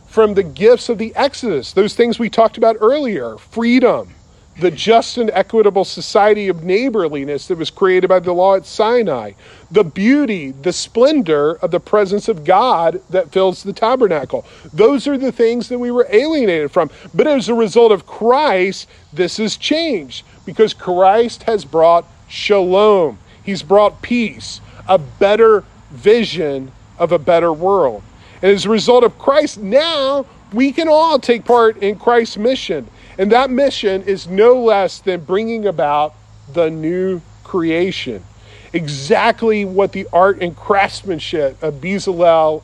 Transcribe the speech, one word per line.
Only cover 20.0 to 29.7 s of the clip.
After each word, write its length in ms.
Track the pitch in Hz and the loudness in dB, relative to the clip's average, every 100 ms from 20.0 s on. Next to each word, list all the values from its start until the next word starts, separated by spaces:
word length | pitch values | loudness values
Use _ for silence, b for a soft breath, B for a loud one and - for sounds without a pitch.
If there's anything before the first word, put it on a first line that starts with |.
| 135 - b b - | -8 -16 b b -8
because 280 | - 214 | 0 0
Christ 720 | - - 180 190 214 240 - | 0 -4 2 4 4 0 -4
has 220 | - 220 139 | -4 -4 -2
brought 400 | 156 165 170 170 - - | 2 4 4 0 -12 -18
shalom. 880 | - - 202 180 185 214 202 156 104 b b | -10 0 0 2 2 4 4 0 -4 b b
He's 180 | - 190 | -10 -8
brought 400 | 147 196 208 - | 0 2 2 0
peace, 600 | - 240 214 - - - B B - | -4 -2 -4 -8 -16 -18 B B 0
a 100 | 190 | 0
better 680 | 139 - 196 214 226 214 - - - | 0 -2 0 4 4 4 0 -16 -20
vision 800 | 135 151 233 208 156 156 139 131 - - - | -4 2 2 2 -4 -4 -6 -10 -18 -20 -6
of 140 | 175 | -2
a 80 | 170 | 0
better 320 | 151 170 170 | 2 2 2
world. 520 | 156 180 196 143 107 - B B B | 0 0 0 0 -4 -12 B B B
And 120 | 185 | 0
as 100 | 202 | 2
a 60 | 185 | 2
result 340 | 220 175 247 | 0 2 4
of 160 | 233 - | 4 2
Christ, 380 | - 277 302 202 | 0 2 0 -4
now 680 | 202 | -2